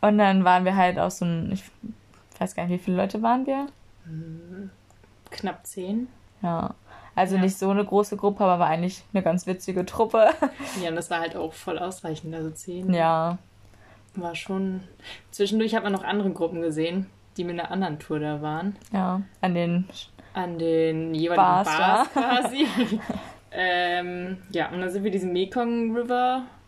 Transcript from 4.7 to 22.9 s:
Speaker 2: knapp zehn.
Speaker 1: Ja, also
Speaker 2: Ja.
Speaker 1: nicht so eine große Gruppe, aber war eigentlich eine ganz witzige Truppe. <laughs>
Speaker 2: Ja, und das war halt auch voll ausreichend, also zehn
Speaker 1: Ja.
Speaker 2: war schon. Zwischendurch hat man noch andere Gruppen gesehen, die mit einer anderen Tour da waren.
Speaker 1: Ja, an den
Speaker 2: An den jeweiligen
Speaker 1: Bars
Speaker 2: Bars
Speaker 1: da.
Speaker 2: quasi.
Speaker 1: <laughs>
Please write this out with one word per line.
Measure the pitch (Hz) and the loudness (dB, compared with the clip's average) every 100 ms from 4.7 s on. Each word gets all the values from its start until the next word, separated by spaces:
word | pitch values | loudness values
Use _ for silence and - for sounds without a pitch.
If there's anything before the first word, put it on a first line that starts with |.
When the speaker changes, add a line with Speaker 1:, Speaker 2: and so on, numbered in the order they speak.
| - _ - - _ - | -16 _ -20 -20 _ -18
Speaker 2:
knapp | - 196 175 - | -8 -6 -8 -12
zehn. | - 185 214 254 - - _ | -10 -4 -4 -4 -12 -20 _
Speaker 1:
Ja, | 175 165 - - _ - - - | -2 -2 -4 -8 _ -20 -10 0
also | 185 190 | 2 4
Speaker 2:
Ja. | |
Speaker 1:
nicht | 190 190 | 2 2
so | 190 | 0
eine | 196 | 0
große | 202 196 208 202 | 2 2 0 0
Gruppe, | 202 202 | -2 2
aber | 196 175 | 2 4
war | 165 | 2
eigentlich | 165 175 190 - | 2 -2 -4 -4
eine | 196 | 0
ganz | 185 175 180 | 2 0 0
witzige | 185 - 185 180 | -6 -4 -4 -4
Truppe. | - 220 226 220 320 285 - | 0 2 6 6 6 0 -2
<laughs> | 277 196 | -10 -6
Speaker 2:
Ja, | 175 | -4
und | 165 | -4
das | 170 | -2
war | 170 | -2
halt | 165 165 | -2 -4
auch | 165 | -8
voll | - - 160 | -8 -8 -6
ausreichend, | 180 185 175 156 160 165 | -6 -6 -8 -8 -8 -8
also | 160 | -8
zehn | 156 - 180 185 | -8 -12 -6 0
Speaker 1:
Ja. | 175 165 160 165 180 - _ - - - - - | 4 4 4 0 -4 -8 _ -20 -20 -20 -20 -16
Speaker 2:
war | - 175 170 | -10 -8 -8
schon. | - 190 190 185 - - - - - | -6 -4 -2 -4 -10 -20 -20 -20 -18
Zwischendurch | - 202 220 220 | -2 0 2 2
hat | 226 | 0
man | 208 | 0
noch | 196 | -2
andere | - 202 196 | -2 0 0
Gruppen | 175 165 175 | 0 -2 -2
gesehen, | 165 156 165 180 190 - _ - | -4 0 -2 -2 -6 -10 _ -8
die | 175 | -6
mit | 170 | -4
einer | 165 | -4
anderen | 185 185 151 | -2 -2 -4
Tour | - 156 | -4 -4
da | 151 147 | -2 -4
waren. | 151 151 185 202 - | -4 -4 -4 -6 -6
Speaker 1:
Ja, | 196 185 185 196 - | -2 -2 -2 -6 -4
an | 185 175 | -2 0
den | 170 175 185 - - - - | 0 0 -2 -8 -20 -20 -12
Speaker 2:
An | - 180 170 | -8 -6 -2
den | 165 165 160 160 160 160 | 2 4 4 0 -2 -2
jeweiligen | 165 175 185 | 2 4 6
Speaker 1:
Bars | 180 196 | 6 4
Speaker 2:
Bars | 156 180 208 254 | 2 4 4 2
Speaker 1:
da. | - | 0
Speaker 2:
quasi. | 247 247 247 262 302 | 2 2 0 0 0
Speaker 1:
<laughs> | - 240 | 2 0